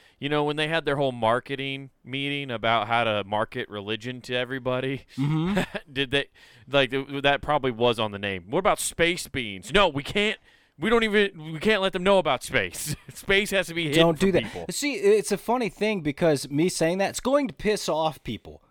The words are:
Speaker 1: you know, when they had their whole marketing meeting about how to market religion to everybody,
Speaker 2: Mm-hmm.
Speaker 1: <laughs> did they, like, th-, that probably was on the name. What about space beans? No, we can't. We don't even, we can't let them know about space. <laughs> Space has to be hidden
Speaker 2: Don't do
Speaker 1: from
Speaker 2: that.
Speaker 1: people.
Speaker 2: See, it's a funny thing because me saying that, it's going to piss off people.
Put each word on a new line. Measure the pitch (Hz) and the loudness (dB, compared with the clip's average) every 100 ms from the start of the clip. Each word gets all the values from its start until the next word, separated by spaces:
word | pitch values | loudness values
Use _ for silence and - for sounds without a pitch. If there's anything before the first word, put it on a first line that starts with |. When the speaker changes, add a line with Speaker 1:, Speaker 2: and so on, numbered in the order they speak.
| _ - | _ -10
Speaker 1:
you | 143 | -2
know, | 147 | 0
when | 147 151 | 0 -2
they | 151 | -2
had | 165 | -2
their | 147 143 | 0 0
whole | 135 | 0
marketing | 120 110 120 - 135 135 135 135 _ | 2 2 0 -2 -8 -6 -8 -12 _
meeting | 123 135 143 143 139 | -10 -6 -4 -4 -4
about | 113 113 113 107 | -2 2 2 2
how | 117 | 2
to | 113 104 | 2 0
market | 98 107 110 127 - | 0 -2 -2 -4 -8
religion | 104 101 110 120 127 | -8 -6 -6 -8 -12
to | 127 | -6
everybody, | 123 123 131 123 127 131 135 - - | -4 -4 -4 -4 -2 -4 -6 -10 -4
Speaker 2:
Mm-hmm. | 147 156 175 196 175 - | 0 2 2 0 -2 -8
Speaker 1:
<laughs> | - | -8
did | 131 135 | -4 0
they, | 139 - _ - - - | -2 -2 _ -20 -20 0
like, | 139 123 | 2 2
th-, | 135 139 139 | 0 -4 0
that | 139 139 | 2 2
probably | - 147 131 | 0 0 0
was | 113 120 117 | 2 2 4
on | 107 | -2
the | 101 | -2
name. | 101 95 90 | -4 -6 -2
What | 156 | 0
about | 190 160 | 2 0
space | - - 165 175 - | -2 0 0 0 -6
beans? | 135 110 95 - | -8 -6 -10 0
No, | 196 185 | 4 4
we | 139 | 2
can't. | - 202 208 190 _ _ _ - | -4 -2 -2 -4 _ _ _ -4
We | 208 | 2
don't | 233 | 2
even, | 220 208 202 156 156 | 4 2 2 -2 -10
we | 156 | -2
can't | 214 208 | 0 2
let | 190 | 0
them | 185 | 0
know | 185 190 | 4 4
about | 151 127 | 4 -2
space. | - 127 90 - 151 139 | 0 0 0 -4 -8 -8
<laughs> | - | -10
Space | - - 196 208 | -14 0 0 2
has | 190 170 | -2 -2
to | |
be | 165 | -4
hidden | 156 156 | 2 4
Speaker 2:
Don't | 165 151 | 4 4
do | 190 | 2
Speaker 1:
from | 170 | 2
Speaker 2:
that. | 107 | -2
Speaker 1:
people. | 87 85 | -8 -8
Speaker 2:
See, | - 285 240 | -4 -2 2
it's | 196 214 - | 4 4 2
a | 202 | -4
funny | - 247 202 | 0 0 -2
thing | - 214 202 | -2 -2 0
because | 151 - 170 139 131 | -4 0 2 2 0
me | 143 180 | 0 0
saying | - 165 190 | 2 0 0
that, | 196 | -2
it's | - | -2
going | 254 285 269 | 0 0 0
to | |
piss | - 208 202 - | -2 -2 -2 0
off | 156 160 - | 0 -2 -4
people. | - 101 80 71 _ | -10 -10 -10 -20 _